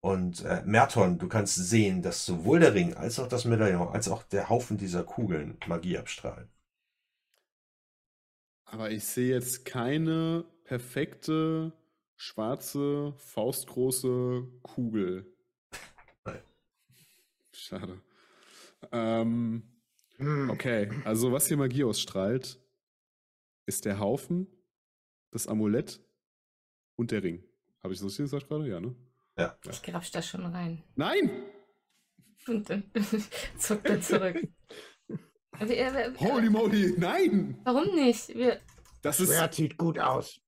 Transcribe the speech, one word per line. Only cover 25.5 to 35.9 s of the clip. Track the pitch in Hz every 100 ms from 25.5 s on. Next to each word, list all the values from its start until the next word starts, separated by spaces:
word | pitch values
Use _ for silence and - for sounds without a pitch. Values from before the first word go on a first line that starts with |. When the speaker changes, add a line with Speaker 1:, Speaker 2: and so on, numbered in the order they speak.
| 107 107 110 - - _ _ _ _ _ _ _ _ _ -
Speaker 2:
und | 120
der | 110
Ring. | 92 85 - _ _ _
Habe | 92
ich | 92
das | 98
richtig | - 147
gesagt | 139 135
gerade? | 151 147
Ja, | 90
ne? | 104 127 - _ _ -
Speaker 1:
Ja. | - -
Speaker 2:
Ja. | -
Speaker 4:
Ich | -
grapsch | - 175 175
da | 185
schon | 165 185 175
rein. | 175 170 165 -
Speaker 2:
Nein! | - 165 359 320 - - - _ _ _ _ _ _ - _ -
Speaker 4:
Und | 226 208
dann | 202 -
<laughs> | 233 208 220 214 - - -
zuckt | - 208 -
er | 208
zurück. | - 180 185 233 - _ _ - - _ _ - - _ _
Aber, | - 214
äh, | 247 262